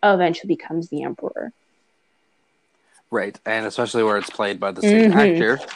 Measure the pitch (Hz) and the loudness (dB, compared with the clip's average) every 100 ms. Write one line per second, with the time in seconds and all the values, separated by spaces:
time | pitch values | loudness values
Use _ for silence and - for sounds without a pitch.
0 | 208 196 180 170 196 160 - 160 170 147 | 2 4 2 -2 -4 -6 -4 -8 -6 -8
1 | 139 - - - - - _ _ _ _ | -8 -8 -10 -10 -12 -14 _ _ _ _
2 | _ _ _ _ _ _ _ _ _ _ | _ _ _ _ _ _ _ _ _ _
3 | _ 113 101 101 - 110 110 - 120 120 | _ -4 -4 -8 -6 -4 -4 -4 -2 0
4 | 110 104 92 - 104 101 98 95 208 214 | 0 0 -4 -4 -4 -4 -6 -2 2 4
5 | 220 185 208 165 113 127 - | 6 6 4 4 2 0 -4